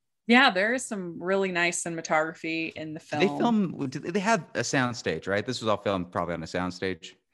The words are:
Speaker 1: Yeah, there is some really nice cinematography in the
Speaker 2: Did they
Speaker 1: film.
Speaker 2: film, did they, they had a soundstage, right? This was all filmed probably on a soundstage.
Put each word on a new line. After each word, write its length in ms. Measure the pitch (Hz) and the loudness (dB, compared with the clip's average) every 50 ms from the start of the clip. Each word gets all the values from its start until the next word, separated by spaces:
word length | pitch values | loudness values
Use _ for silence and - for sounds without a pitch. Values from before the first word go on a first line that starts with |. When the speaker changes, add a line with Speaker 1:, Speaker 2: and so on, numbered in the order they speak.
| _ _ _ _ _ | _ _ _ _ _
Speaker 1:
Yeah, 220 | - 233 247 277 269 | 4 6 8 8 6
there 220 | 196 180 202 220 247 | 4 4 2 0 0
is 120 | 262 - | -2 -4
some 360 | - 226 196 180 175 165 - | -6 -6 -6 -6 -8 -8 -6
really 300 | 170 180 196 196 196 190 | -2 0 0 2 2 0
nice 320 | 180 170 175 170 170 - - | 0 0 0 0 0 -2 -4
cinematography 880 | 175 170 165 165 - 170 156 156 160 165 - - 160 160 165 160 156 - | -4 -6 -6 -2 2 2 2 2 0 -4 -6 -6 -4 -4 -4 -4 -6 -8
in 200 | - 156 160 151 | -8 -10 -8 -10
the 60 | 165 | -12
Speaker 2:
Did 200 | - - - 151 | -8 -6 0 2
they 80 | 175 | 2
Speaker 1:
film. 100 | 202 143 - 220 240 226 214 196 156 - | 2 2 2 2 4 4 4 2 0 -2
Speaker 2:
film, 120 | 139 139 131 | -4 -6 -6
did 140 | - 147 - | -6 -6 -6
they, 80 | - | -4
they 80 | 170 208 | -2 0
had 240 | 185 214 226 196 - - - | 2 2 2 2 0 -4 -4
a 60 | - | -4
soundstage, 680 | 123 - - 139 127 123 113 - - 101 82 82 - | -2 0 2 2 2 2 -2 -4 -4 -4 -4 -2 -2
right? 180 | 92 98 104 107 | 0 0 0 0
This 160 | 123 123 113 | -2 -4 -2
was 60 | 113 | 0
all 100 | 110 104 | 0 0
filmed 340 | 98 - 104 98 92 87 90 | 2 2 0 0 0 -2 -2
probably 240 | - 104 87 85 85 | -2 -2 -2 -2 -4
on 80 | 80 80 | -6 -6
a 20 | |
soundstage. 600 | - - 90 90 90 90 - 98 95 92 82 - - - _ _ _ | -4 -4 -2 -2 -2 -4 -4 -4 -4 -4 -6 -10 -16 -20 _ _ _